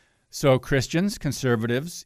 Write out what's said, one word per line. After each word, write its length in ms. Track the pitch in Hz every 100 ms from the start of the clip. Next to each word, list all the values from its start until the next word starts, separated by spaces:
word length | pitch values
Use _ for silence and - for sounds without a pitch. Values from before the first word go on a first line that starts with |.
| _ _ _
So 300 | - 143 131
Christians, 580 | - 139 - 170 202 -
conservatives, 880 | 147 - 131 113 117 123 170 -